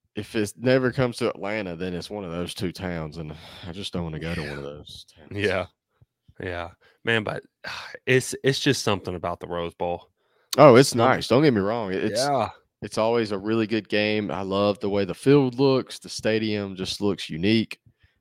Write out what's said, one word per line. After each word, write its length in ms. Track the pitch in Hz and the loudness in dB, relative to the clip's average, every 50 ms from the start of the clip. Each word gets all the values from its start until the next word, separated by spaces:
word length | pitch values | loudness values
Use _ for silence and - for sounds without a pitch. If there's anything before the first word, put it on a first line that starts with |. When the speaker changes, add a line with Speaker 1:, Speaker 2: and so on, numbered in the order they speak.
| _ _ - | _ _ -12
Speaker 1:
if 200 | 104 104 - - | -12 -12 -6 -2
it 180 | 113 104 101 - - | -2 -2 -2 -4 -4
never 340 | 113 127 131 135 127 123 | 0 2 4 4 4 2
comes 260 | - 135 127 120 117 - | 0 0 -2 -2 0 -2
to 120 | 123 107 | -2 -4
Atlanta, 460 | - - 95 98 107 110 101 90 85 | -4 -4 -6 -6 -4 -4 -6 -6 -8
then 180 | 82 90 92 90 | -6 -6 -6 -6
it's 140 | 85 78 - | -6 -8 -8
one 120 | 104 104 98 | -10 -10 -10
of 80 | 85 | -8
those 220 | 82 87 87 85 - | -6 -6 -6 -6 -6
two 180 | - 98 87 | -6 -8 -8
towns, 460 | 78 - 95 90 87 82 78 76 73 82 | -6 -6 -8 -6 -6 -6 -8 -8 -10 -12
and 160 | 78 76 78 80 - - - - - 90 | -12 -12 -14 -16 -18 -20 -20 -16 -14 -14
I 40 | |
just 200 | 82 101 95 - - | -12 -12 -12 -8 -8
don't 100 | 90 85 | -6 -6
wanna 160 | 80 78 76 | -6 -8 -8
go 160 | 78 82 85 | -8 -8 -6
to 60 | 82 | -6
one 160 | 76 73 71 71 | -8 -8 -10 -10
of 40 | 69 | -12
those 420 | 71 73 73 73 - - - - _ | -12 -14 -14 -18 -20 -20 -20 -20 _
Speaker 2:
<laughs> 60 | _ 80 | _ -20
Speaker 1:
towns. 140 | 76 73 | -20 -12
Speaker 2:
Yeah. 340 | 92 101 101 95 92 92 90 - _ _ _ _ _ _ - _ _ _ _ _ _ - | -6 -2 0 0 0 0 -4 -6 _ _ _ _ _ _ -20 _ _ _ _ _ _ -12
Yeah. 300 | 92 92 87 85 85 85 - _ _ _ _ _ - | -10 -8 -8 -8 -10 -10 -14 _ _ _ _ _ -2
Man, 200 | 117 117 110 104 | 0 0 0 0
but 180 | - - - - _ _ _ - | -4 -6 -8 -12 _ _ _ -14
<sighs> 420 | - - - - - - - - | -14 -14 -12 -14 -16 -18 -12 -2
it's, 300 | - 127 131 - - - - - | 2 2 2 2 -2 -8 -2 0
it's 160 | 131 143 - | 0 0 2
just 240 | - 147 127 - - | 2 0 0 2 0
something 320 | 113 104 92 - - 90 | -2 -2 -2 -2 -8 -8
about 240 | 87 - 87 87 - | -6 -6 -6 -8 -8
the 80 | 82 82 | -10 -8
Rose 260 | 85 85 85 85 - | -6 -6 -6 -6 -6
Bowl. 380 | - 87 87 87 87 - _ _ _ _ _ _ _ _ - - - | -6 -6 -4 -4 -6 -10 _ _ _ _ _ _ _ _ -6 6 10
Speaker 1:
Oh, 160 | 151 143 113 | 10 12 12
it's 140 | 127 143 - | 10 8 8
Speaker 2:
Some 100 | - 117 | 4 2
Speaker 1:
nice. 280 | 113 131 117 80 - - | 4 4 4 2 2 2
Don't 140 | 110 131 160 | 2 4 6
get 100 | 147 117 | 4 4
me 80 | 101 | 4
wrong. 300 | 95 101 117 120 107 95 92 | 0 0 -2 -4 -4 -4 -4
It, 100 | 95 82 | -2 -2
it's, 180 | 113 98 117 | -2 0 0
Speaker 2:
Yeah. 280 | 135 143 143 127 107 95 - - _ _ _ - | 0 0 0 0 -2 -4 -6 -16 _ _ _ -14
Speaker 1:
it's 160 | 110 101 - 113 | -12 -8 -2 0
always 340 | 110 113 117 120 113 101 | 0 2 2 0 0 -2
a 60 | 104 95 | -4 -6
really 300 | 98 107 113 113 110 101 | -2 0 0 0 0 0
good 220 | 113 110 95 - | 0 -4 -4 0
game. 420 | 107 104 104 107 107 107 104 78 | 0 0 2 2 0 0 -2 -2
I 100 | 71 92 | -4 -6
love 380 | 98 95 98 98 101 104 101 - | -4 -4 0 2 2 2 0 0
the 100 | - 98 | -2 -2
way 140 | 101 101 101 | 0 0 -2
the 80 | 87 82 | -2 -4
field 420 | - - 135 143 147 135 127 120 120 | -2 4 6 6 6 6 2 0 0
looks. 400 | 139 135 131 127 - - - - | 0 2 2 0 -2 -4 -12 -16
The 100 | - 87 | -14 -12
stadium 680 | - - - 110 110 110 110 110 104 104 101 98 95 | -12 -4 -2 0 0 0 0 0 -2 -2 -4 -6 -6
just 240 | 90 95 - - - | -8 -8 -8 -6 -2
looks 280 | 101 101 92 - - - | -2 -2 -2 -2 -6 -10
unique. 500 | 82 80 87 104 113 113 107 - - _ _ _ _ _ _ _ _ _ | -8 -2 2 2 4 4 2 0 -6 _ _ _ _ _ _ _ _ _